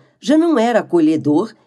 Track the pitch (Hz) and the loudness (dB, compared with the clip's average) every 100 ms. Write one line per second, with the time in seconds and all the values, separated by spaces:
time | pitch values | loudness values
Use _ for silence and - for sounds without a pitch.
0 | _ _ 196 311 339 269 233 220 151 175 | _ _ -2 0 2 0 0 -2 -2 0
1 | 156 160 143 151 220 - | 0 0 -2 -2 -2 -10